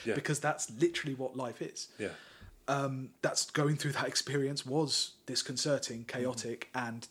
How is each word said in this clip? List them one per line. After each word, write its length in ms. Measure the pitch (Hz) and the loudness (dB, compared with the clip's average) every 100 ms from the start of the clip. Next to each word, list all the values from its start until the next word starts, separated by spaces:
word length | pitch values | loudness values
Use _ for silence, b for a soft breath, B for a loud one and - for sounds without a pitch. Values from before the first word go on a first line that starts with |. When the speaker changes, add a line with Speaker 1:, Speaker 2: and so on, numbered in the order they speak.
| 113 | 0
Speaker 1:
Yeah. 100 | 107 | 0
Speaker 2:
because 240 | - 147 | 2 0
that's 300 | 151 151 - | 0 0 -2
literally 440 | 113 170 170 143 131 | 4 4 4 -2 -2
what 200 | 127 131 | -4 -2
life 260 | 123 - | -6 -4
is. 260 | 160 - - - | -8 -8 -12 -4
Speaker 1:
Yeah. 120 | 98 82 B B B - - | -4 -6 B B B -10 0
Speaker 2:
Um, 420 | 139 139 131 131 - | 2 2 -2 -6 -2
that's 260 | 147 - - | 0 0 0
going 280 | - 147 151 | 2 4 4
through 160 | 147 | 0
that 140 | 139 135 | 0 0
experience 580 | - - 143 135 143 127 | 0 2 2 2 0 0
was 480 | 147 151 120 - - - | 2 4 2 0 -4 -4
disconcerting, 800 | 123 - 127 156 135 - 117 117 | -2 0 0 2 2 0 -6 -4
Speaker 1:
Mm-hmm. 120 | 131 | -2
Speaker 2:
chaotic, 500 | 127 120 117 117 - | 0 0 -4 -6 -4
and 340 | 127 117 117 - | -4 -4 -6 -6